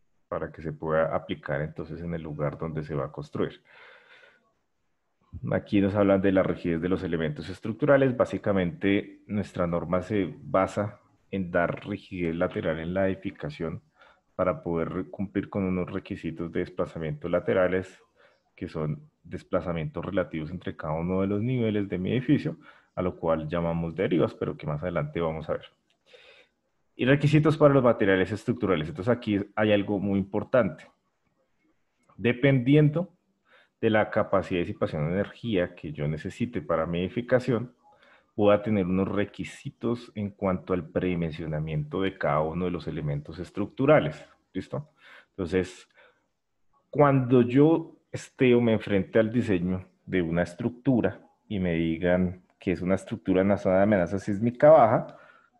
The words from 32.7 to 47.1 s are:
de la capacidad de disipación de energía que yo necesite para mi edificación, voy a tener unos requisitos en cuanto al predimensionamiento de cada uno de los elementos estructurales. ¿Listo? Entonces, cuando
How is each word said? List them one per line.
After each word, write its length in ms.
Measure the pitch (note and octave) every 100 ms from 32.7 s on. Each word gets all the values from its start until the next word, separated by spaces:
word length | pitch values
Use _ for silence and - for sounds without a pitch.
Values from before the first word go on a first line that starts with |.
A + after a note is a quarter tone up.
| D3 D3+ D#3 F#3 _ _ _ _ _ _ -
de 100 | A2+
la 200 | G#2+ G2+
capacidad 500 | G#2+ G2+ G2 E2 F2+
de 60 | F2
disipación 400 | - - D#2 D2+
de 80 |
energía 600 | F#2 G2 - A#2 G2 F2 -
que 180 | E2+
yo 160 | D2 D2
necesite 520 | D#2 F#2+ - A#2+ F#2+
para 240 | D2+ E2 D#2+
mi 140 | F2
edificación, 760 | F2+ - A#2+ B2+ B2+ A2+ B2 _ _ _ _ _ _ -
voy 180 | G2+
a 80 | G2+
tener 240 | A2 G#2+ F2+
unos 220 | F#2 F#2+
requisitos 1040 | G2 G2 - - - C3+ - A#2 A#2+ - -
en 160 | G2+
cuanto 420 | - F#2+ F#2 -
al 160 | F#2 D#2
predimensionamiento 1120 | F#2+ F2+ F2 E2 D#2 D#2+ D2+ D#2 D#2 D2 F#2
de 160 | F#2+ F#2+
cada 240 | D#2 D2
uno 240 | D#2 E2+ F2+
de 60 |
los 160 | F2 D#2
elementos 520 | D#2 D2+ C#2+ D2 D#2+
estructurales. 840 | E2+ - G2+ - C3+ D3+ - - - _ _
¿Listo? 380 | F#2+ - C3+ D3 _ - - _
Entonces, 580 | - F2 F#2 F2+ - - _ _ _ _ _ _ _ _ _ _
cuando 520 | C#3+ C#3+